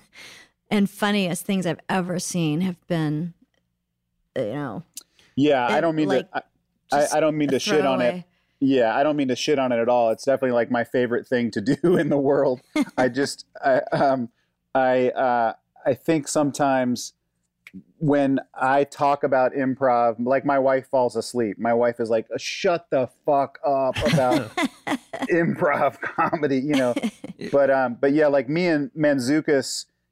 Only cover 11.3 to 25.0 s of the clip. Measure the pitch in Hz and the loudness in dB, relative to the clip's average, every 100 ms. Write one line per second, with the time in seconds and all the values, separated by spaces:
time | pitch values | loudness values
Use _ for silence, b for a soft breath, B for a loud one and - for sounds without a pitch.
11.3 | 123 117 110 101 151 170 175 151 143 139 | -2 0 -2 -2 0 2 2 2 0 2
12.3 | 143 139 127 _ 311 - - 127 120 139 | 2 2 -2 _ -4 -2 0 0 0 -4
13.3 | - - - 143 131 - 147 139 131 117 | -6 -18 -4 0 2 0 0 2 0 -4
14.3 | _ _ _ _ 131 127 127 127 - 131 | _ _ _ _ 0 2 2 2 0 0
15.3 | 120 113 - _ _ 151 120 - 156 - | 2 0 -4 _ _ -2 -2 0 -2 0
16.3 | 156 143 127 143 131 123 120 - - _ | 0 0 0 0 2 0 -4 -8 -16 _
17.3 | _ _ _ - 95 - - 151 143 135 | _ _ _ -20 -20 -20 -4 0 2 2
18.3 | 135 - - 131 139 139 - 143 143 139 | 0 -4 -4 0 2 0 0 0 0 0
19.3 | 131 127 143 131 123 135 120 120 110 120 | 2 2 0 -4 0 2 2 2 0 0
20.3 | 135 143 139 131 135 - 135 123 117 - | 0 0 2 2 0 0 0 0 -2 -4
21.3 | 123 110 92 117 117 120 120 113 113 - | -2 -2 -2 0 2 2 0 -2 -2 -2
22.3 | 127 - - 196 170 - 139 123 _ - | -8 -8 -4 -2 -2 -2 -4 -4 _ 0
23.3 | 139 131 - 151 135 131 - - 143 127 | 0 0 -4 -2 0 -2 -2 0 2 2
24.3 | 320 110 - 311 - - 262 | 0 -2 -6 -6 -6 -8 -8